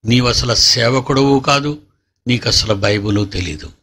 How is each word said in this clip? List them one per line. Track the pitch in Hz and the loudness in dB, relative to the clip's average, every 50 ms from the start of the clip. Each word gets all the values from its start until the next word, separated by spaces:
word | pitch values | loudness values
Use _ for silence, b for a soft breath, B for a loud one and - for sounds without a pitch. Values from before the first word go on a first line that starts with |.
| - | 2
నీవు | 107 120 123 123 123 | 4 2 4 4 2
అసలు | 113 - - 120 117 | 0 0 0 -2 0
సేవకుడవు | - - - - 127 117 117 131 135 127 - 139 131 139 139 139 135 | 0 2 2 2 2 2 2 0 0 0 0 0 2 4 4 2 2
కాదు, | 135 143 143 143 139 147 147 147 - _ _ _ _ _ _ _ _ | 2 2 0 0 0 -4 -8 -8 -14 _ _ _ _ _ _ _ _
నీకు | 120 123 117 - 117 | -2 -2 -2 0 0
అసలు | 104 - - 107 107 | 0 0 0 0 -2
బైబిలు | 98 101 101 104 104 101 107 104 101 104 | 0 0 0 0 0 0 -2 0 -2 -2
తెలీదు. | 98 - 95 87 80 76 71 67 - - _ | -2 -4 -8 -6 -6 -10 -12 -14 -20 -20 _